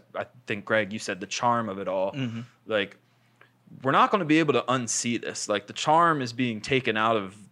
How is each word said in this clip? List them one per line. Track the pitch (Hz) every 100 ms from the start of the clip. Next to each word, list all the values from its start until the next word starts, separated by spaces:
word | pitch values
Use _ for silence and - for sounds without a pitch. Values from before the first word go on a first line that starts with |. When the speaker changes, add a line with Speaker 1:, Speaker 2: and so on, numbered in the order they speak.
| _ 90
Speaker 1:
I | 98 - -
think, | 107 -
Greg, | 110 101
you | 107
said | - 95
the | 98
charm | - 120 117 110
of | 98
it | 95
all. | 95 95
Speaker 2:
Mm-hmm. | 139 127 117 120 _ -
Speaker 1:
Like, | 107 101 - _ _ _ _ - _ _ -
we're | 131
not | 175 262
gonna | 208 156
be | 156
able | 156
to | 131
unsee | - 131 117 - 120 117
this. | - 110 -
Like, | 104 -
the |
charm | - 156 160 170 151
is | 123
being | 117 123 107
taken | - 131 123 110
out | 113 113
of | 95 101 101